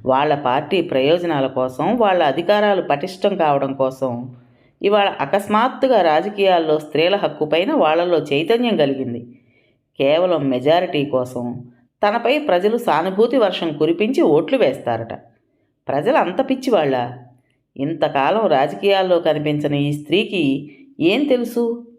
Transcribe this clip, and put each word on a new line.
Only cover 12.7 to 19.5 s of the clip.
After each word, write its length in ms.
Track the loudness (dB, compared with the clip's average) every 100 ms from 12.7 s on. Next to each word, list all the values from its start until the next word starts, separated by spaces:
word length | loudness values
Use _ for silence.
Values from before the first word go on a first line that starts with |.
| 0
సానుభూతి 600 | 0 0 0 0 2 2
వర్షం 400 | 0 0 -6 -2
కురిపించి 440 | 0 0 0 2
ఓట్లు 360 | 4 2 2 2
వేస్తారట. 560 | 2 0 -6 -6 -6 -14 _ _ _ _ _ _ -4
ప్రజలు 300 | -2 0 0
అంత 320 | 0 -2 -2
పిచ్చివాళ్ళా? 680 | -2 2 2 2 -2 -4 -10 -20 _ _ _ _ -8
ఇంతకాలం 680 | -6 -2 -2 0 0 2 2
రాజకీయాల్లో 720 | 2 0 0 0 2 2 2
కనిపించిన 540 | 2 -2 -2